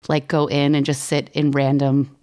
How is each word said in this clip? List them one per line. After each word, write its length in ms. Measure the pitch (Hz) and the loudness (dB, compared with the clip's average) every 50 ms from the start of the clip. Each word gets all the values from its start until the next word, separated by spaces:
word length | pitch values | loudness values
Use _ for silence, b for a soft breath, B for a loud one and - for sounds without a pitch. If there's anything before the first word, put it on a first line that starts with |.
| - - | -6 -2
like, 200 | 156 151 139 - | -2 -2 -2 -2
go 200 | - 156 147 - | -2 0 0 0
in 260 | 139 143 143 143 151 | 0 0 2 2 2
and 100 | 147 139 | 2 0
just 180 | 151 143 139 - | 0 -2 -4 -4
sit 260 | - 151 151 - - - | -4 -4 -4 -4 -4 -4
in 180 | 151 151 147 | -2 0 0
random 640 | 135 143 139 135 139 139 139 135 135 143 139 139 - _ | 0 0 0 2 2 2 2 2 2 0 0 -2 -6 _